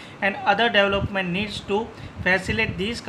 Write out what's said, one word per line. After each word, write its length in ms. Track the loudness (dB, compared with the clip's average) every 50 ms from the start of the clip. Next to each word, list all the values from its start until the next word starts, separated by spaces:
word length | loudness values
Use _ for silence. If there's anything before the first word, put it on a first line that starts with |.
| -16 -16 -6 -2 0
and 160 | 0 0 0 2
other 220 | 2 4 4 4 4
development 640 | 6 4 4 4 4 2 0 0 -2 -2 -2 -2
needs 280 | -2 -2 -2 -4 -6 -8 -4
to 140 | -2 -2 -2 -2 -4 -8 -14 -16 -14 -8 -2 2
facilitate 500 | 2 2 2 2 0 -2 0 0 -2 -2 -2
these 240 | -2 -4 -4 -4 -2